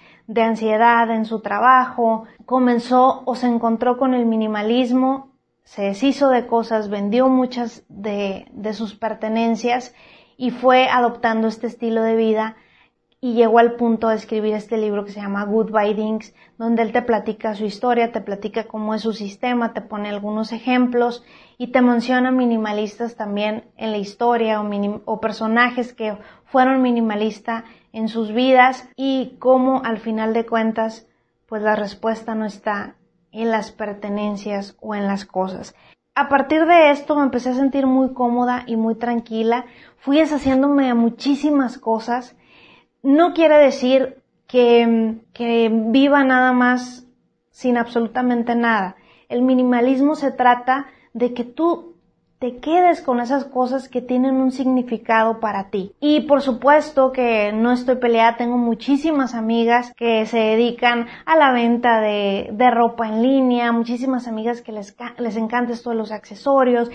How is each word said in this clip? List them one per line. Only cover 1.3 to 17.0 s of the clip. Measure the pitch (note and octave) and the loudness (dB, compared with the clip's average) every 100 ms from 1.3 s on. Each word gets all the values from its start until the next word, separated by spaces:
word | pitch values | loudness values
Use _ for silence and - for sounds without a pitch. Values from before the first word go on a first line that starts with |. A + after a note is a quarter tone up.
| A3 | -6
trabajo. | G3+ G#3 A#3+ C4 B3 - A#3 A3 - - - | -6 0 4 4 2 0 0 0 -6 -20 -4
Comenzó | B3+ B3 A#3+ B3 B3+ C4 C4 - | 0 2 0 2 4 4 2 -6
o | |
se | A#3 B3 | -4 -2
encontró | A#3 A3+ A3+ B3 B3 | 0 -2 0 0 0
con | C4 | 0
el | B3+ | 0
minimalismo, | A#3 A3 A3 G#3+ G#3 A#3+ B3 B3+ C4 C4+ - _ _ _ | 0 0 -2 -2 0 0 2 0 0 -2 -8 _ _ _
se | _ - | _ -6
deshizo | G3 G3 C#4 C4+ C#4 | -6 -2 -2 2 2
de | B3 A#3+ | 2 0
cosas, | A#3 A3 A3 G#3 | -2 0 -4 -4
vendió | G3+ G3+ A#3+ C4 | -4 -2 2 2
muchas | C4 B3 B3 A#3 - - | 2 0 -4 -8 -10 -20
de, | G3 G#3+ G3+ G3 F#3+ - | -12 -8 -4 -6 -8 -14
de | - G#3 | -10 -8
sus | G#3 A3 | -8 -10
pertenencias | - A3 G#3+ A3 A3+ A#3 A3+ A#3+ B3 A#3+ - - - _ - | -8 -8 -6 -4 -2 0 0 -2 -4 -6 -18 -20 -20 _ -8
y | B3+ | -6
fue | - B3+ B3+ B3+ | 0 4 4 4
adoptando | B3 A#3+ A#3+ A3+ A3 A3 | 2 0 0 -2 0 -2
este | A3 A#3 | -4 -10
estilo | A#3 A3+ A3+ | -8 -4 -2
de | A3+ A3+ | 0 0
vida. | A3 G#3+ A3 A3+ _ _ _ _ _ _ | 0 0 -4 -10 _ _ _ _ _ _
Y | B3+ | -2
llegó | A3+ A3+ A#3 | 2 4 6
al | A#3 A#3+ | 4 2
punto | A#3+ A3 A3+ | 0 0 0
de | G#3+ | -2
escribir | - G#3+ G#3+ | -4 -4 -2
este | G#3+ G#3 A3+ | -4 -4 -4
libro | G#3+ G3+ G3+ | -2 -4 -6
que | |
se | G#3 | -10
llama | G3+ G3+ G#3 | -8 -6 -2
Goodbye | A3 G#3+ G#3+ G#3 | 0 0 0 0
Things, | G#3 G#3+ A3 - _ _ - | 0 -4 -6 -10 _ _ -8
donde | A#3 A#3 | -2 0
él | A3+ | 0
te | A#3+ | -2